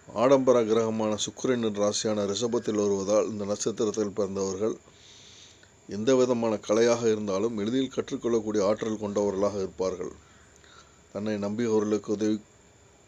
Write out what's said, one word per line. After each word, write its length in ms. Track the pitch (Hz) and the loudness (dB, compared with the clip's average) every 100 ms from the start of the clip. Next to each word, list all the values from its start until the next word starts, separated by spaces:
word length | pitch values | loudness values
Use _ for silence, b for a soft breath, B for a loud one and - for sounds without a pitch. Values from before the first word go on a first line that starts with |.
| - | -10
ஆடம்பர 500 | 104 127 135 131 120 | 0 4 6 6 4
கிரகமான 540 | 110 110 110 110 110 107 | 6 2 2 0 -2 -2
சுக்கிரனின் 580 | - - 131 123 113 101 | -6 -4 -2 0 0 0
ராசியான 500 | 104 107 110 107 101 | 0 0 -2 -2 -2
ரிஷபத்தில் 500 | 101 120 117 113 107 | -2 -2 -2 0 0
வருவதால் 540 | 101 98 95 107 92 | 2 0 2 2 2
இந்த 160 | 107 101 | -4 -6
நட்சத்திரத்தில் 680 | 104 120 104 107 104 104 | -4 -4 -2 -2 -2 -4
பிறந்தவர்கள் 680 | 101 98 98 95 95 113 - - B B B B B B B B B - | -2 -4 -2 -4 -2 -4 -6 -14 B B B B B B B B B -12
எந்த 280 | 98 113 131 | -4 2 4
விதமான 400 | 127 117 117 104 | 4 2 0 -2
கலையாக 460 | - 110 117 117 117 | 0 4 4 4 2
இருந்தாலும் 460 | 107 104 95 117 110 | 0 0 0 -2 -2
எளிதில் 340 | 104 131 131 - | -2 -2 -2 -4
கற்றுக்கொள்ளக்கூடிய 680 | - 135 120 117 107 104 98 | -6 -4 -2 -2 0 0 2
ஆற்றல் 320 | 107 113 107 | 0 -2 -4
கொண்டவர்களாக 580 | 104 101 101 95 101 101 | -4 -2 0 0 -2 -2
இருப்பார்கள். 540 | 95 - 92 90 87 - B B B B B B B B - | -6 -4 -4 -4 -10 -12 B B B B B B B B -12
தன்னை 220 | 98 107 104 | -8 -4 -4
நம்பியவர்களுக்கு 680 | 101 107 120 110 107 107 113 | -4 -2 2 2 2 -2 -2
உதவி 340 | 101 107 107 - - _ _ - _ | -2 0 -2 -4 -20 _ _ -20 _